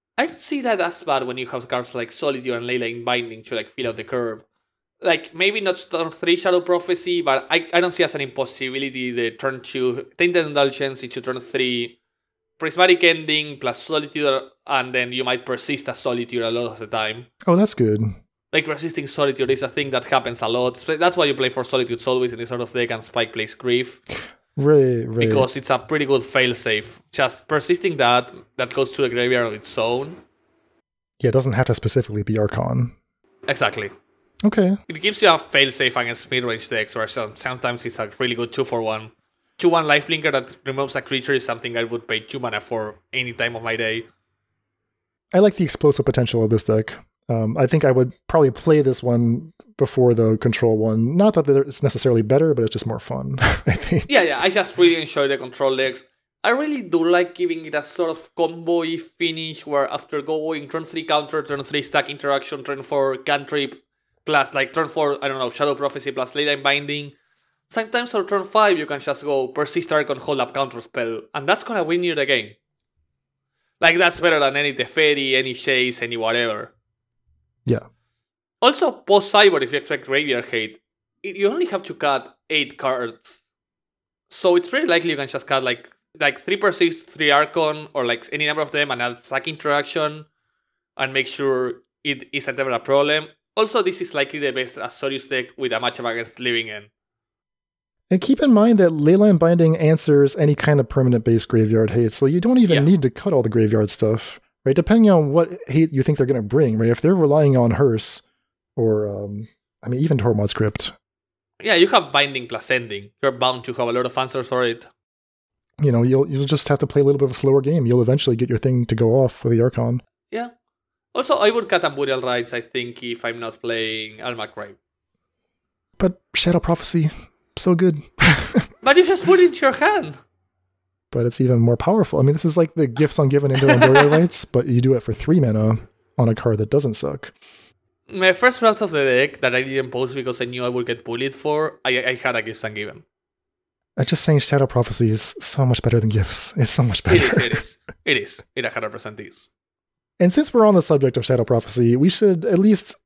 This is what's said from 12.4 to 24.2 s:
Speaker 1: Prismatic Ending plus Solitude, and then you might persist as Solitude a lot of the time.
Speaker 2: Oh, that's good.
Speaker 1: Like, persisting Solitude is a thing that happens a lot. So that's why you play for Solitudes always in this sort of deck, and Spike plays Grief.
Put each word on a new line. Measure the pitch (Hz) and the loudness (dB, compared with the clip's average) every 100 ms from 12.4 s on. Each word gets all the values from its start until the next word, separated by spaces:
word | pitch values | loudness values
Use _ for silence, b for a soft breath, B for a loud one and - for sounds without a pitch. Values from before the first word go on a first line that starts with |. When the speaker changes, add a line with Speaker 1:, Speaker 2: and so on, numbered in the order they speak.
| _ - | _ -10
Speaker 1:
Prismatic | 160 170 185 175 | -6 2 4 6
Ending | 170 160 156 151 151 135 | 4 2 0 -2 -4 -8
plus | 127 117 | -8 -6
Solitude, | - 151 147 151 147 131 - _ - | -4 -4 -4 -2 0 -2 -4 _ -6
and | 135 127 127 | -4 -2 -4
then | 123 | -4
you | 127 | -4
might | 127 123 127 | -2 -4 -4
persist | 120 - 143 - | -6 -6 -8 -8
as | - | -6
Solitude | 135 120 120 120 | -4 -4 -4 -4
a | 113 | -2
lot | 117 117 | -4 -6
of | 113 | -10
the | 107 | -8
time. | 113 107 113 123 - - | -6 -4 -8 -16 -6 0
Speaker 2:
Oh, | 175 | 2
that's | 208 - | 2 2
good. | 113 107 107 - _ _ _ | 0 0 -2 -6 _ _ _
Speaker 1:
Like, | 156 156 | -4 -2
persisting | 143 160 160 139 | -4 -6 -8 -8
Solitude | - 143 131 127 | -2 -2 0 -2
is | 135 | -2
a | 135 | -4
thing | 151 139 | -6 -4
that | 127 - | -4 -2
happens | 139 123 117 | -2 -2 -6
a | 113 | -4
lot. | 123 123 123 | -2 -2 -4
So | - 156 | -6 0
that's | 175 175 | 0 2
why | 147 | 0
you | 131 | 0
play | 127 | -2
for | 131 | -4
Solitudes | 120 127 120 117 131 | -4 -4 -4 -4 -2
always | 127 123 | -2 -2
in | 110 | -6
this | 117 | -8
sort | 123 | -8
of | 117 | -6
deck, | 123 120 | -4 -4
and | 113 | -6
Spike | - 120 113 | -6 -4 -4
plays | 113 107 | -6 -8
Grief. | - 123 123 123 - - B | -6 -2 0 -2 -12 -12 B